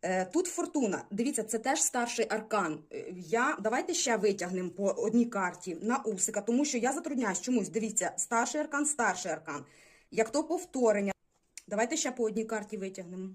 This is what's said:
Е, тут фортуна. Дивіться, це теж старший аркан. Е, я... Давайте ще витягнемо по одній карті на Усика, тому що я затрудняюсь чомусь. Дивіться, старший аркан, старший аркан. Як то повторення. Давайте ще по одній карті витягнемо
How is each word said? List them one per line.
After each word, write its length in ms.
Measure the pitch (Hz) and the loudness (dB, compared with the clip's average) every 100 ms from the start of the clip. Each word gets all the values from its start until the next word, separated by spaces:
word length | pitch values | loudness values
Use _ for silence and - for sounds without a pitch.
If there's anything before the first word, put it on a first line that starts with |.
Е, 220 | 170 185 | 0 0
тут 220 | 185 311 359 | 2 0 0
фортуна. 580 | - 339 302 233 180 - | -2 -2 0 0 0 -4
Дивіться, 320 | 202 240 294 | -2 -2 -2
це 160 | 214 233 | -2 -2
теж 240 | 254 311 | 0 2
старший 440 | - 254 240 - 220 | 2 2 0 0 0
аркан. 540 | 214 214 214 175 151 - | 0 0 0 0 -4 -8
Е, 220 | 147 - 180 | -10 -10 -12
я... 400 | 165 226 262 311 | -2 2 2 2
Давайте 340 | 214 247 370 | 0 0 0
ще 220 | 339 - 220 | -2 0 4
витягнемо 540 | 208 196 175 185 180 | 2 2 -2 -2 -4
по 140 | 170 | -2
одній 420 | 196 - 220 226 233 | 0 2 2 4 4
карті 480 | 196 190 - - | 2 -2 -4 -8
на 240 | 165 208 254 | -6 0 0
Усика, 420 | 233 196 - 208 | 0 0 0 -2
тому 240 | 208 240 | 2 2
що 140 | 285 247 | 2 2
я 140 | 233 | 0
затрудняюсь 480 | 277 339 269 220 185 | 0 -2 0 0 0
чомусь. 280 | - 254 190 | 0 0 2
Дивіться, 440 | 226 214 202 175 - | -2 -2 -2 -2 -4
старший 440 | - 233 240 302 | 0 2 2 0
аркан, 260 | 302 285 294 | -2 0 0
старший 460 | - 226 180 185 | 2 2 2 -2
аркан. 320 | 160 - 143 127 - - - _ | -6 -6 -8 -10 -20 -20 -20 _
Як 200 | - 220 | 0 2
то 140 | 277 | 2
повторення. 680 | 311 339 359 262 240 202 202 - _ _ _ - - | 0 -2 -2 2 4 4 2 -4 _ _ _ -20 -6
Давайте 300 | 208 240 311 | -2 0 0
ще 160 | 285 | -2
по 120 | 240 | 0
одній 200 | 220 208 | -2 0
карті 320 | 220 220 208 214 | -2 -4 -6 -8
витягнемо 540 | 190 190 175 185 190 | -8 -8 -12 -10 -10